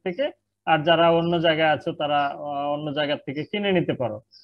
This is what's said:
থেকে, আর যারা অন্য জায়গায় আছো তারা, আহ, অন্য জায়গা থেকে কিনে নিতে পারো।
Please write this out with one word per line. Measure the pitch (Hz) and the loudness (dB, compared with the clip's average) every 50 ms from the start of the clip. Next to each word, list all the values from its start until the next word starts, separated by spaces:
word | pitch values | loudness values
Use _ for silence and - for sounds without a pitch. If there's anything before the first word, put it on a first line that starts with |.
| - | -6
থেকে, | 185 175 247 277 330 - _ _ _ _ _ _ | -6 -4 -4 -4 -6 -6 _ _ _ _ _ _
আর | 170 160 156 | 2 2 2
যারা | 147 170 165 160 170 170 | 4 4 4 6 6 4
অন্য | 170 165 165 170 175 170 | 4 4 2 2 0 2
জায়গায় | 160 165 156 156 160 156 | 2 2 2 4 2 2
আছো | 151 131 - 170 | 2 0 -2 -6
তারা, | 156 - 151 143 147 143 143 | -6 -4 -2 0 0 0 0
আহ, | 139 - 151 147 143 143 143 143 147 | -2 -4 -8 -8 -8 -6 -4 -4 -4
অন্য | 147 147 156 151 139 | -4 -4 -6 -6 -4
জায়গা | 151 147 143 147 | -4 -2 -2 -4
থেকে | - - 131 127 147 147 | -4 -6 -8 -8 -8 -8
কিনে | - - 208 208 202 | -6 -6 -4 0 0
নিতে | 185 170 - - | 0 0 0 0
পারো। | 127 123 123 110 107 104 - _ _ _ | -2 -4 -4 -6 -6 -10 -14 _ _ _